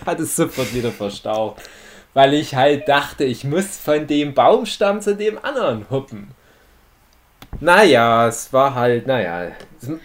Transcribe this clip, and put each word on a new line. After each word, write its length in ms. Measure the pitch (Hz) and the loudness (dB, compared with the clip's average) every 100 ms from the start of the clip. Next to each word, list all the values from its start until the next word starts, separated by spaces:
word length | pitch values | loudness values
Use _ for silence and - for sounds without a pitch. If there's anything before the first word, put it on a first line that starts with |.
hatte, 180 | - 165 | -4 -6
ist 120 | 151 - | -4 -2
sofort 380 | 165 - 117 | -4 -4 -6
wieder 180 | 123 117 | -4 -6
verstaucht. 680 | 104 101 101 110 107 107 - - - - - - | -6 -8 -8 -6 -4 -4 -8 -18 -20 -20 -20 -4
Weil 180 | 135 139 | 4 4
ich 200 | 147 - | 4 -2
halt 340 | 135 143 143 143 | 0 2 2 0
dachte, 360 | 139 139 - | 0 -2 -4
ich 200 | 135 120 | -4 -4
muss 320 | 135 160 190 - | -4 -4 -4 -8
von 300 | - 151 151 | -2 -2 0
dem 260 | 147 147 | -2 0
Baumstamm 640 | 135 123 233 226 - 202 208 | 2 4 4 0 -2 -2 -2
zu 140 | 208 202 | -4 -4
dem 260 | 214 208 | -4 -6
anderen 420 | - 277 180 110 104 | -6 -4 -4 -4 -6
huppen. 380 | 135 131 107 101 131 _ _ _ _ _ _ _ _ _ _ - - | -6 -6 -14 -18 -20 _ _ _ _ _ _ _ _ _ _ -18 -6
Naja, 680 | 160 185 202 123 117 117 117 | 2 6 8 6 6 4 2
es 240 | 113 - | 0 -2
war 220 | 131 135 | 2 2
halt, 320 | 123 123 120 120 | 2 0 0 0
naja. 460 | 127 90 87 87 - - - 120 160 | -2 -2 -6 -8 -12 -20 -16 -12 -12